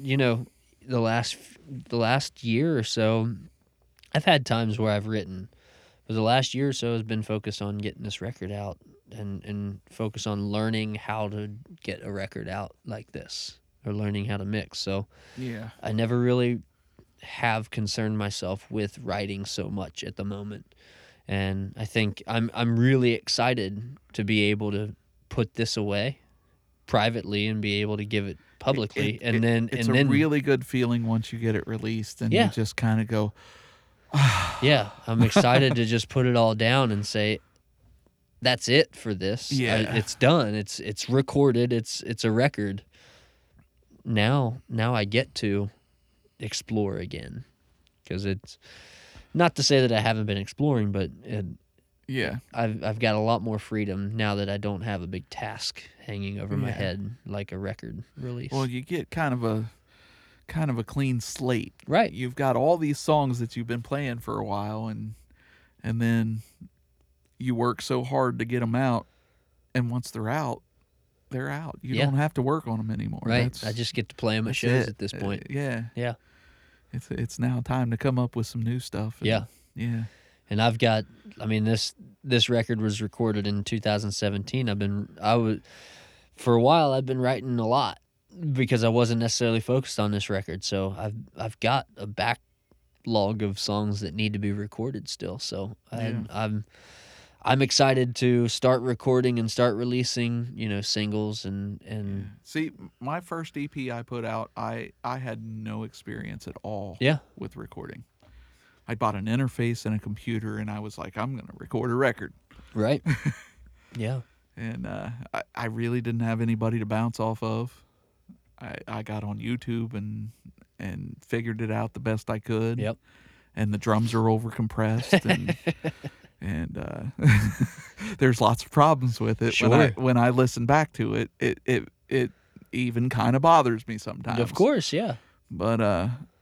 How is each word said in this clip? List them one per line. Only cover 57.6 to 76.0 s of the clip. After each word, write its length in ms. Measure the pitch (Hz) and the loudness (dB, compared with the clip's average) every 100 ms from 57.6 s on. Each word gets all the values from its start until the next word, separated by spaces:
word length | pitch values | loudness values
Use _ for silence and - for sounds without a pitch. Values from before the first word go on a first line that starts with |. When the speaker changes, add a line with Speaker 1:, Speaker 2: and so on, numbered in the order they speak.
| 98 101 113 90 - 143 | -8 -8 -10 -12 -14 -12
Speaker 1:
release. 360 | 127 120 131 | -10 -8 -4
Speaker 2:
Well, 120 | 135 131 | -2 -2
you 140 | 123 | -4
get 300 | 143 170 - | -6 -6 -4
kind 240 | 165 151 | -2 -2
of 80 | 123 | 0
a, 260 | 113 110 113 _ _ _ - _ _ _ - | 0 -2 -4 _ _ _ -20 _ _ _ -8
kind 240 | 160 151 | -4 -2
of 80 | 117 | -2
a 60 | |
clean 360 | 107 143 135 123 | -4 -2 0 -2
slate. 540 | - - 127 117 - _ - | -4 -4 0 0 -2 _ 0
Speaker 1:
Right. 240 | 175 226 | 2 2
Speaker 2:
You've 240 | 98 123 131 | -2 -8 -2
got 180 | 135 | 2
all 220 | 120 147 175 | 4 4 2
these 240 | 151 139 | 2 -2
songs 400 | - 151 135 120 | 2 2 2 -2
that 160 | 117 123 | -4 -6
you've 100 | 117 | -6
been 160 | 120 | -6
playing 380 | - 143 135 117 | -4 -4 -4 -6
for 180 | - 107 | -6 -6
a 60 | |
while, 420 | 107 101 104 110 110 | -4 -4 -4 -6 -8
and, 280 | 107 110 110 _ _ _ _ _ _ | -8 -10 -12 _ _ _ _ _ _
and 180 | - 117 | -4 0
then 420 | 117 117 110 110 - _ 87 _ _ _ _ _ _ - | 2 2 2 -4 -8 _ -20 _ _ _ _ _ _ -8
you 180 | 127 117 | -4 0
work 260 | 120 - | 0 0
so 220 | - 127 | -2 -2
hard 340 | 123 135 127 120 | 0 2 2 0
to 60 | |
get 180 | 113 123 | -2 0
'em 140 | 113 123 | 0 2
out, 300 | 135 117 - _ _ _ _ _ _ | 2 0 -4 _ _ _ _ _ _
and 160 | 127 120 | -2 0
once 220 | 123 - | -2 -6
they're 160 | 117 110 | -6 -2
out, 340 | 151 135 - _ _ _ _ _ _ - | -2 -2 -6 _ _ _ _ _ _ -10
they're 200 | 127 139 | -6 -6
out. 300 | 143 160 - | -6 -8 -10
You 140 | 127 131 | -4 0
Speaker 1:
Yeah. 80 | |
Speaker 2:
don't 100 | 139 | 2
have 180 | 135 151 | 4 2
to 80 | - | 0
work 260 | 131 156 117 | 0 0 -2
on 100 | 110 | -4
'em 140 | 110 | -2
anymore. 300 | 113 107 - | -4 -4 -4
Speaker 1:
Right. 180 | 113 123 123 | 0 2 2
Speaker 2:
That's, 120 | - | -2
Speaker 1:
I 80 | 107 | -6
just 200 | 113 113 | -4 -4
get 160 | - 107 | -4 -6
to 40 | |
play 220 | - 113 110 | -2 0 0
'em 80 | |
at 60 | 113 | 0
Speaker 2:
that's 80 | - | 0
Speaker 1:
shows 260 | 120 127 | 2 2
Speaker 2:
it. 60 | 110 | 2
Speaker 1:
at 80 | 104 | -4
this 140 | 101 | -8
Speaker 2:
Uh, 60 | - | -4
Speaker 1:
point. 300 | 98 101 - | -4 -4 -6
Speaker 2:
yeah. 360 | 139 139 113 117 | -4 -4 -4 -6
Speaker 1:
Yeah. 180 | 120 | -4